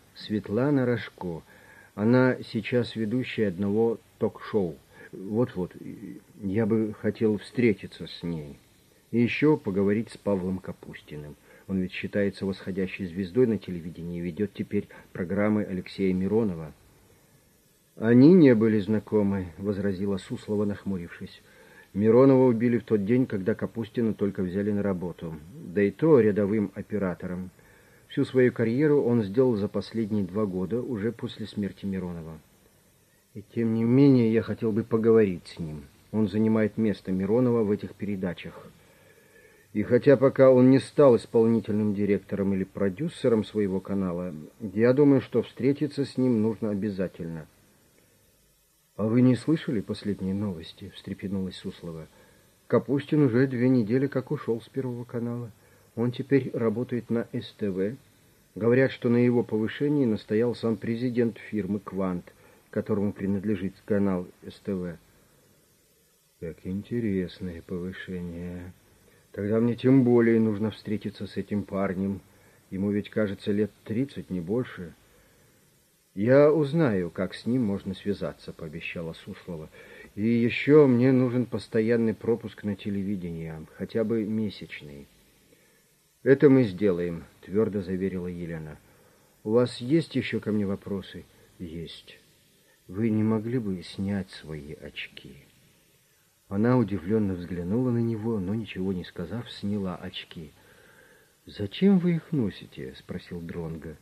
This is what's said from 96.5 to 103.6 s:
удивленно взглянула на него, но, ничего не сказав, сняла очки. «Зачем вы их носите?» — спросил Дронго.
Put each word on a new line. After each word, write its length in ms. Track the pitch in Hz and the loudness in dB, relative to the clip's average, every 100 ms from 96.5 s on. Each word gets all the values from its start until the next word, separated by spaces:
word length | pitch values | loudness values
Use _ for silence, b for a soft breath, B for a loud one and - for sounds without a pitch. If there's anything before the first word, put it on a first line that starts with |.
| 101 117 127 | 0 2 4
удивленно 560 | 101 98 82 110 101 | 2 -2 -2 0 0
взглянула 560 | 87 85 87 85 110 127 | -4 -6 -6 -4 -2 0
на 80 | 117 | 0
него, 400 | 117 113 110 110 | -2 -4 -4 -4
но, 140 | 90 | -4
ничего 400 | 110 104 - 95 | -6 -6 -6 -4
не 100 | 92 | -4
сказав, 480 | 82 - 85 110 120 | -8 -12 -10 -10 -12
сняла 440 | - 101 104 95 85 | -10 -6 -4 -6 -8
очки. 540 | 92 - - - 78 b b b b b b b b b | -12 -14 -16 -16 -18 b b b b b b b b b
«Зачем 540 | - - 101 - 190 190 | -16 -8 -8 2 4 4
вы 160 | 175 | 2
их 180 | 165 - | -2 -2
носите?» — 640 | 147 104 - 57 - 64 65 | -2 -2 -4 -14 -14 -14 -14
спросил 460 | - 90 - 87 | -12 -12 -10 -12
Дронго. 560 | 82 90 | -10 -10